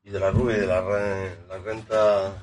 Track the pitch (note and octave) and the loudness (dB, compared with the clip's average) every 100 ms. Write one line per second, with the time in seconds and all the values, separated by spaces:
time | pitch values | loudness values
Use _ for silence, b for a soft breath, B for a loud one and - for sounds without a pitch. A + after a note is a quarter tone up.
0 | G2+ G2 F#2+ A2 A#2+ G#2+ F#2+ F#2 F#2 G2+ | -10 -2 2 2 2 0 2 0 0 -2
1 | G2+ F#2+ F#2+ F#2 - F#2+ G2+ A2+ A2 A2 | -2 -4 -6 -10 -14 -12 -10 -10 -2 2
2 | G#2+ G2+ F#2+ G2 | 4 4 0 -8